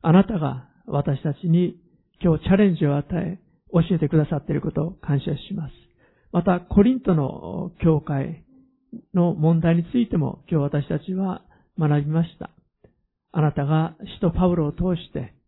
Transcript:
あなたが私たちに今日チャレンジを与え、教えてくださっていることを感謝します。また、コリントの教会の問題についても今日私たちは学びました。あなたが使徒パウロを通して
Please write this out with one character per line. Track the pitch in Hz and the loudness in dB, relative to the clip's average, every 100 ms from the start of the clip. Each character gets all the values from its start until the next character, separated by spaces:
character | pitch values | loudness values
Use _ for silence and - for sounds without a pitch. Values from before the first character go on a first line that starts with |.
あ | - | 6
な | 175 | 6
た | 190 208 | 4 0
が | 147 131 - _ - | -4 -6 -14 _ -6
私 | 143 143 135 | -4 -2 -2
た | 160 | -4
ち | 143 175 | -4 0
に | 165 180 - _ _ _ _ | 2 2 -4 _ _ _ _
今 | 180 156 | 0 0
日 | |
チ | - | 2
ャ | 196 | 4
レ | 208 | 4
ン | 160 | 4
ジ | 147 | 0
を | 143 | 0
与 | 143 175 | -2 -6
え、 | 151 190 _ _ _ | -6 -10 _ _ _
教 | 170 165 170 | 0 2 0
え | |
て | 151 | 2
く | 160 | 0
だ | 151 | 0
さ | 147 | -4
っ | |
て | - | -4
い | |
る | 147 | -4
こ | 156 | -2
と | - | -4
を | 160 | -6
感 | - - 139 | -8 -2 -2
謝 | 139 143 - | -2 -8 -8
し | |
ま | 202 143 | -10 -10
す。 | - _ _ _ _ _ | -14 _ _ _ _ _
ま | 175 | -2
た、 | 175 180 | 0 0
コ | 180 - | 2 4
リ | 202 | 6
ン | 262 | 4
ト | 233 | 0
の | 165 135 - 85 160 165 - | 0 0 -6 -10 -8 -8 -2
教 | 170 156 | 2 2
会 | - 143 131 165 _ _ _ _ _ 226 _ | 0 -4 -4 -8 _ _ _ _ _ -20 _
の | 185 175 | 0 0
問 | 160 156 165 | 2 2 2
題 | 165 170 | 2 0
に | |
つ | 170 247 | 0 -2
い | 233 | 0
て | 170 | 0
も | 139 - - | -2 -6 -4
今 | 165 | -2
日 | 143 143 | 0 -4
私 | 143 | -4
た | 156 | -6
ち | - | -6
は | 185 190 - _ _ _ - | -4 -4 -6 _ _ _ -4
学 | 151 147 147 | 0 0 0
び | |
ま | 160 | -2
し | 165 - | -2 -6
た。 | - _ _ _ _ _ _ _ _ | -20 _ _ _ _ _ _ _ _
あ | - | -2
な | 151 | -2
た | - | 0
が | 139 156 160 - - - | -2 0 -2 -6 -20 -4
使 | |
徒 | 180 | -2
パ | - 185 | 0 0
ウ | 175 | 2
ロ | 147 | -2
を | |
通 | - 180 170 | -2 -4 -4
し | - | -6
て | 147 123 _ | -12 -12 _